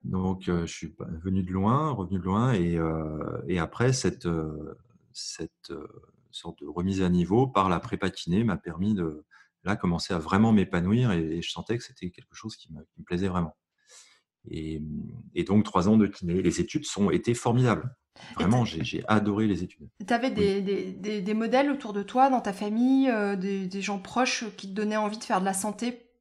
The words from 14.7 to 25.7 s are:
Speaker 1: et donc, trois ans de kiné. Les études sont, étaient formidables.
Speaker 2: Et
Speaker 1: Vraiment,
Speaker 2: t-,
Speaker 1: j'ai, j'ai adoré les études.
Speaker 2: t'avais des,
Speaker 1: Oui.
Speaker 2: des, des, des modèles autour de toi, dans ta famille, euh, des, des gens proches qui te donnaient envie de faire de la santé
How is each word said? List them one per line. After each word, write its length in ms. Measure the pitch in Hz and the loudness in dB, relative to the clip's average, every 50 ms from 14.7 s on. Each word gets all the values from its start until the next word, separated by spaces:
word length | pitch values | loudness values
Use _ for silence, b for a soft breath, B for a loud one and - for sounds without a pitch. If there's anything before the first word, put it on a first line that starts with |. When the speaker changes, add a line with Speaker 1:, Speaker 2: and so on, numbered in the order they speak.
| 78 76 76 78 76 76 76 - - - - - _ | -6 -6 -8 -8 -8 -8 -10 -10 -12 -16 -18 -10 _
Speaker 1:
et 100 | - 87 | -4 0
donc, 200 | - 98 107 104 | 4 4 4 4
trois 260 | - - 92 87 101 | 4 2 2 4 6
ans 80 | 110 110 | 6 6
de 80 | 104 | 6
kiné. 380 | 98 - - 95 87 85 92 - | 4 2 -4 -4 0 0 2 2
Les 180 | - - 85 | 2 2 2
études 240 | 90 - - - - | -2 -2 -2 -4 -4
sont, 240 | - - - 101 95 | -4 -2 0 2 2
étaient 240 | 80 87 - - 120 | 2 2 2 0 -2
formidables. 640 | 120 - 127 117 123 127 123 104 80 76 127 - _ _ _ _ B B B | 0 2 2 4 4 4 4 2 2 -2 -8 -10 _ _ _ _ B B B
Speaker 2:
Et 20 | B | B
Speaker 1:
Vraiment, 300 | - 80 90 113 127 117 | 0 2 4 4 4 2
Speaker 2:
t-, 80 | 104 | 0
Speaker 1:
j'ai, 120 | - 80 - | -2 -4 -6
j'ai 240 | - - 82 - - | -4 -4 -6 0 2
adoré 380 | 107 107 101 104 101 104 110 | 2 4 4 2 2 2 2
les 180 | 107 98 82 90 | 2 0 0 -2
études. 260 | 87 - _ - - _ _ 202 - | -8 -10 _ -20 -20 _ _ -4 -2
Speaker 2:
t'avais 240 | 247 226 233 269 | -2 0 0 -2
des, 240 | 208 214 208 202 196 | 0 2 2 2 2
Speaker 1:
Oui. 60 | 202 196 | 0 0
Speaker 2:
des, 280 | 196 202 190 185 190 | -2 -2 -2 -4 -6
des, 300 | 190 - 185 208 214 208 | -10 -8 -6 -6 -4 -4
des 120 | 185 208 214 | -2 -2 -2
modèles 340 | 220 226 220 226 254 277 285 | -2 0 2 2 2 4 2
autour 240 | 277 - - 220 202 | 0 -2 -4 -6 -6
de 80 | 202 | -6
toi, 300 | 202 196 - 254 262 277 | -6 -2 2 4 4 4
dans 100 | 262 240 | 4 2
ta 100 | - 208 | 0 -2
famille, 600 | 190 196 214 208 214 226 240 254 269 269 269 262 | -6 -4 -4 -4 0 2 4 4 4 4 4 4
euh, 240 | 233 214 208 202 202 | 2 2 0 0 -2
des, 320 | 190 180 196 196 196 190 185 | -2 -2 -4 -4 -4 -4 -4
des 140 | 185 196 190 | -6 -6 -6
gens 160 | 202 202 196 | -4 -6 -6
proches 460 | 190 - - 233 254 247 - - 240 214 - | -8 -6 -2 0 0 0 0 -4 -6 -8 -12
qui 120 | - - 196 | -12 -14 -8
te 60 | 190 | -6
donnaient 240 | 208 214 208 214 214 | -4 -2 -2 0 0
envie 220 | 214 208 214 220 | -2 -2 -4 -6
de 40 | - | -4
faire 160 | - 220 185 | -2 0 0
de 60 | 185 | 0
la 80 | 196 190 | 0 -2
santé 560 | 190 - 214 | -2 -4 -4